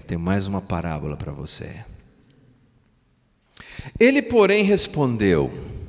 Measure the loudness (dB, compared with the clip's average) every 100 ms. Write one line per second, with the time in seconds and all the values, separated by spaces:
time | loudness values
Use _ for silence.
0 | -8 -4 -2 -2 -2 -6 -4 -6 -6 -6
1 | -8 -8 -10 -12 -10 -10 -12 -16 -20 -20
2 | -20 _ _ _ _ _ _ _ _ _
3 | _ _ _ _ _ -20 -20 -18 -10 4
4 | 4 4 4 4 6 4 4 2 0 0
5 | 0 2 4 4 2 -4 -12 -14